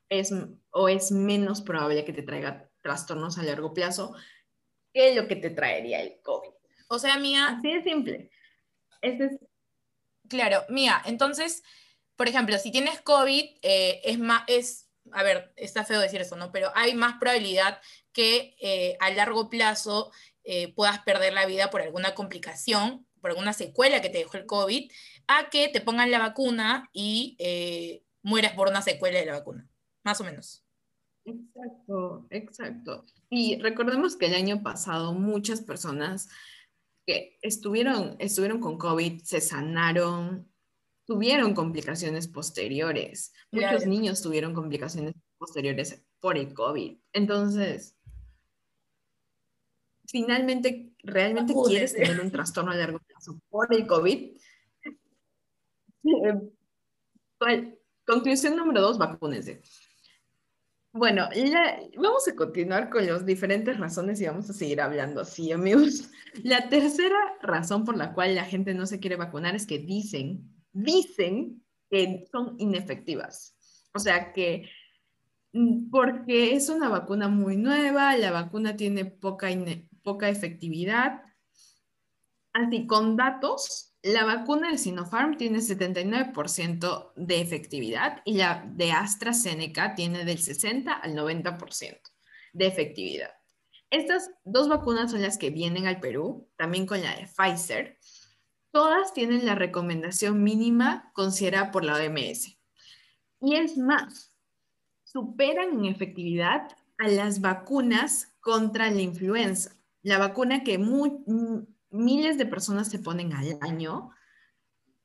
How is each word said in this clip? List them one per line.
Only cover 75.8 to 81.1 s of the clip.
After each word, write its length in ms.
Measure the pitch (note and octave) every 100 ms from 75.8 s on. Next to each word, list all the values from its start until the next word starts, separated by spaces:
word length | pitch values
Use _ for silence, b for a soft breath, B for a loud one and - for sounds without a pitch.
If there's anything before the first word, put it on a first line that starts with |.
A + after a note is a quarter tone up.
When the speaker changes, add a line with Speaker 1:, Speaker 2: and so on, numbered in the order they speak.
| -
Speaker 1:
porque 640 | C4 B3 - A#3+ A#3+ A#3 C#4
es 120 | C#4
una 200 | D#4+ C4+
vacuna 400 | F#3+ F3+ G3+ G3+
muy 280 | G#3 G3 G3
nueva, 600 | A#3+ C#4+ C#4+ C#4 C#4 C4
la 160 | G3+
vacuna 440 | E3+ F3 G#3+ G#3+ G#3
tiene 280 | G3+ G3+
poca 480 | F#3+ - G3 G3 F#3+
ine-, 360 | F#3 F3 E3+ - -
poca 260 | G3 G3+ G#3
efectividad. 960 | G3+ F3 E3 E3+ D#3+ F#3 A3+ C4